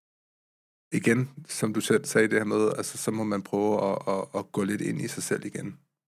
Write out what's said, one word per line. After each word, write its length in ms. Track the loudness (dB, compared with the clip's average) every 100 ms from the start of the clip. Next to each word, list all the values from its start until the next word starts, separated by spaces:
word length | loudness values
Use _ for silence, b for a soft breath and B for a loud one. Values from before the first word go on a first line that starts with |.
| _ _ _ _ _ _ _ _ _
Igen, 380 | 0 4 4 2 -6 -12
som 260 | -4 -2
du 60 | 0
selv 240 | 2 2
sagde 240 | 4 4 4
det 100 | 4
her 60 |
med, 240 | 2 4 2 2
altså, 220 | -4 -6
så 120 | -4
må 140 | -2
man 180 | -2 -2
prøve 480 | -2 0 2 2 2
at, 60 | 0 -2
at, 160 | -4 -4 -6
at 140 | -4
gå 100 | -2
lidt 160 | -2 -2
ind 200 | -2 -4
i 80 | -4
sig 140 | -6
selv 220 | -4 -4 -4
igen. 300 | -8 -10 -12 _ _